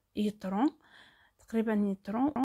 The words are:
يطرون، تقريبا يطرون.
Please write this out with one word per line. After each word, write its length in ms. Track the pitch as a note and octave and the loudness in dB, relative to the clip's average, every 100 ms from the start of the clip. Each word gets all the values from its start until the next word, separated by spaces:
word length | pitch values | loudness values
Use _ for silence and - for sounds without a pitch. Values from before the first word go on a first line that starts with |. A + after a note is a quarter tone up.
| _ - | _ -4
يطرون، 540 | G#3 G#3 F#3+ G3 D4+ - - - - _ _ _ | -4 -4 -4 0 0 0 -20 -20 -20 _ _ _
تقريبا 340 | - A3+ A3+ | -4 -2 0
يطرون. 600 | G#3 G3+ G3 - A3+ C#4+ A#3+ | 2 0 -2 -6 0 0 0